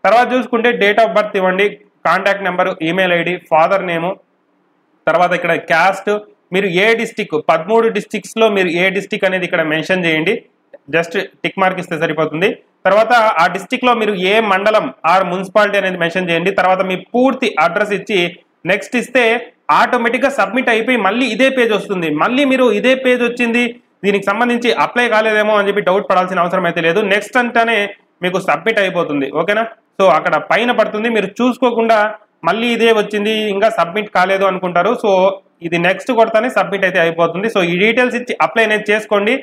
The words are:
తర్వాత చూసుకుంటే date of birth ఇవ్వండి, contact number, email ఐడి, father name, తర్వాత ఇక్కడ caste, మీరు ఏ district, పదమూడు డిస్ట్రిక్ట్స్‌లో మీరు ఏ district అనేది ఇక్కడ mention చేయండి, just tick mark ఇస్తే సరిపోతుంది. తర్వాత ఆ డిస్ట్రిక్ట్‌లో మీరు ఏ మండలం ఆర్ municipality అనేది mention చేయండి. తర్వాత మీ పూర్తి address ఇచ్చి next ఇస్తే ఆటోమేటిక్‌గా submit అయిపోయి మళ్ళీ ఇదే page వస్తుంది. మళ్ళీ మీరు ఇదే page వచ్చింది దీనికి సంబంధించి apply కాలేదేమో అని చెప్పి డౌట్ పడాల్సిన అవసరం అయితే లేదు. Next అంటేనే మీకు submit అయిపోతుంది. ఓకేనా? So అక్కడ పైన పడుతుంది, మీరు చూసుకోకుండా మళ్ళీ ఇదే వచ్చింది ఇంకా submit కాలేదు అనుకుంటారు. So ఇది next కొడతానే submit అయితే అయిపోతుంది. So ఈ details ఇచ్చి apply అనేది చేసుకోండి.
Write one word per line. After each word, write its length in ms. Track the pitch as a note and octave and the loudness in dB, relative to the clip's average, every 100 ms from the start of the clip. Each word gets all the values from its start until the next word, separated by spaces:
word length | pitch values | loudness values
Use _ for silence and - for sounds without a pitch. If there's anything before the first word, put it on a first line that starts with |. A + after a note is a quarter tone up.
తర్వాత 220 | G3 A3+ A#3+ | 4 4 2
చూసుకుంటే 360 | B3+ A3+ A#3 A#3 A#3+ | -2 -2 0 0 2
date 180 | G3+ G#3 | 2 2
of 60 | A3 G3 | 2 0
birth 200 | G#3 G3 | -2 -2
ఇవ్వండి, 260 | F#3 F#3 G3+ - _ _ E3 | 0 0 -2 -2 _ _ -2
contact 380 | F3+ G3 G3 F#3+ | 0 0 -2 -2
number, 220 | F3 F3+ F#3 D#3+ | -2 -2 -2 -4
email 260 | F3+ F#3 F3 | 0 0 0
ఐడి, 140 | E3 F3 _ | -2 -6 _
father 340 | D#3 E3+ G3 F3+ | 2 2 0 -2
name, 200 | E3 E3+ G3 _ _ _ _ _ _ _ _ - | -4 -4 -8 _ _ _ _ _ _ _ _ -2
తర్వాత 240 | E3 F3 F3+ | 2 2 0
ఇక్కడ 140 | F3 E3 - | 0 -2 0
caste, 400 | E3 F#3 F#3+ - G#3 - _ _ | 2 2 0 -4 -4 -6 _ _
మీరు 140 | F3+ G3 E3+ | -2 0 2
ఏ 40 | G#3+ A#3 | 2 2
district, 360 | A3 - G#3 D3+ - | -2 -6 -4 -2 0
పదమూడు 360 | D#3+ F#3 A3+ A3+ G#3 | 0 2 2 2 -2
డిస్ట్రిక్ట్స్‌లో 500 | G3 G#3 - A3 A3 G3+ | -6 -10 -8 2 2 2
మీరు 140 | F3+ E3+ | 0 0
ఏ 20 | F#3+ F#3 | 0 -2
district 300 | G3 G#3+ F#3+ | -6 -2 -2
అనేది 160 | F#3 F3 | -2 -2
ఇక్కడ 140 | F3 D#3 | -2 -2
mention 320 | D#3 D3+ F#3 E3+ | -2 -2 0 0
చేయండి, 280 | D#3 E3 A3+ _ _ _ - - | 0 0 -4 _ _ _ -20 -4
just 200 | D#3+ E3+ G3+ - _ | -4 -2 -6 -8 _
tick 160 | - - | -8 0
mark 180 | F#3 F3+ | -2 -2
ఇస్తే 140 | F3 D#3+ | -8 -4
సరిపోతుంది. 440 | E3 D#3 D3+ D3+ G3+ - _ _ F#3 | -4 -2 -4 0 -2 -4 _ _ 0
తర్వాత 260 | G3+ A3+ B3 A3 D#3+ | 2 4 4 4 2
ఆ 20 | F3 | 0
డిస్ట్రిక్ట్‌లో 380 | F#3 - - B3 A#3 | 0 -6 -2 0 0
మీరు 140 | G#3+ G3 F#3 | 0 -2 0
ఏ 20 | A3 G#3+ | 0 2
మండలం 340 | F#3 G#3 G#3+ D#3 - D#3+ | 0 0 -2 -2 -4 0
ఆర్ 120 | F#3 F3+ | 2 0
municipality 440 | F3+ F#3+ G#3+ G3+ G3+ | -4 -6 -2 0 0
అనేది 180 | F#3+ F3+ | -2 -2
mention 260 | E3+ F#3 F3+ | -4 -2 -2
చేయండి. 200 | E3 F3+ F#3+ | -2 0 0
తర్వాత 200 | F3+ F#3 F#3 | 0 0 -2
మీ 60 | F#3 - | -4 -4
పూర్తి 340 | A#3+ C4 - A#3 - | 0 0 0 -4 0
address 300 | E3+ G3+ G3 G3 | 0 0 -2 -4
ఇచ్చి 200 | - G3+ F3 F3 _ _ E3 | -2 -2 -2 -6 _ _ -4
next 240 | G3+ - B3 | -4 -2 -6
ఇస్తే 200 | A3+ C4 A3+ A#3 - _ - D#3 | -2 0 2 0 -6 _ 0 2
ఆటోమేటిక్‌గా 500 | A#3+ B3 A#3 B3 C4 - | 4 2 0 0 -2 0
submit 340 | F#3+ A#3+ B3+ | -2 0 0
అయిపోయి 240 | A3 A3+ B3 A3 | 0 0 0 0
మళ్ళీ 200 | A#3 B3+ | 0 -2
ఇదే 140 | G#3+ C4 C4 | 0 0 2
page 140 | A#3 G#3 | 0 0
వస్తుంది. 300 | - F#3+ E3 D3 | -2 -4 -2 -2
మళ్ళీ 200 | F#3 B3+ C#4+ | -2 0 0
మీరు 140 | C4 B3 G#3 | 2 2 2
ఇదే 120 | A#3 C4 | 0 0
page 180 | B3+ B3 A#3+ | 0 0 -2
వచ్చింది 340 | A#3+ A#3+ A#3 A#3+ A#3+ _ _ | -2 -2 0 -2 -6 _ _
దీనికి 220 | G3 G3+ G3+ | -2 0 -2
సంబంధించి 400 | G#3 A#3+ A#3+ A#3+ - | 0 0 0 0 0
apply 220 | D3+ A#3+ A#3+ | 0 0 0
కాలేదేమో 380 | G#3+ A3 G#3+ G#3+ G#3 | 2 2 0 2 2
అని 100 | G3 | 2
చెప్పి 180 | G3 F3+ | 0 0
డౌట్ 200 | F#3+ - | 0 2
పడాల్సిన 320 | F#3 F#3 F3+ | 0 0 -2
అవసరం 200 | F3 F3+ F3 | 0 0 -2
అయితే 120 | E3+ E3 | 0 0
లేదు. 120 | F3+ G#3 | 0 0
Next 260 | G3+ G#3 B3+ | -2 0 -2
అంటేనే 360 | A#3+ A#3 A3+ A3 G3+ - _ _ | 0 0 2 0 -2 -8 _ _
మీకు 140 | F3+ F3+ D#3 | -4 -2 -2
submit 320 | D3 A3+ G#3+ | 0 0 0
అయిపోతుంది. 440 | F#3+ F3 E3 C#3+ C3+ D3 | 0 -2 -2 -2 -2 -2
ఓకేనా? 240 | E3+ G#3+ A3+ - _ - | -2 -2 -2 -10 _ 2
So 60 | F#3+ D#3 | 4 4
అక్కడ 160 | E3+ D#3 - | 2 -2 0
పైన 200 | E3+ A#3+ A3 | 0 2 0
పడుతుంది, 300 | F#3+ G#3 A3+ A3 | 0 -2 -2 -2
మీరు 120 | F#3+ - | -4 -2
చూసుకోకుండా 600 | B3 - B3+ A3 A3+ A3 G#3+ - _ _ - | -2 2 0 0 2 2 2 -4 _ _ -2
మళ్ళీ 200 | G#3 A#3+ A3+ | 0 0 2
ఇదే 140 | A#3 G#3+ | 4 2
వచ్చింది 320 | G#3 G#3 G#3 A3 G#3+ | 0 -2 -2 -2 -2
ఇంకా 140 | G3 G#3+ - | 0 0 0
submit 320 | E3+ G3+ G#3 F#3+ | -2 -2 -2 0
కాలేదు 280 | F#3 F#3+ F#3+ | 2 2 0
అనుకుంటారు. 420 | F#3 F3+ F3 F#3+ A#3+ | 0 -2 0 0 0
So 60 | A3 F#3+ F#3+ F#3+ _ _ E3+ | 2 2 2 0 _ _ -6
ఇది 120 | E3+ F3 | 0 0
next 240 | F#3+ - A#3 | 0 -2 2
కొడతానే 300 | A3 A3 B3 G#3 | 2 2 0 -2
submit 260 | F3+ G3 F#3 | -2 -2 0
అయితే 120 | F3+ | 2
అయిపోతుంది. 440 | E3 E3 E3+ E3+ G#3+ | 0 0 -2 0 -2
So 60 | G#3+ F3 | -2 -2
ఈ 20 | F3 | 0
details 340 | G#3+ A3+ B3 A#3+ | 2 2 0 -2
ఇచ్చి 140 | B3 - - | -6 -2 0
apply 180 | A3+ A3 | 0 0
అనేది 180 | G#3+ G#3 | 0 0
చేసుకోండి. 420 | G#3+ G#3+ G3+ G#3 C4 | -2 0 -2 0 -2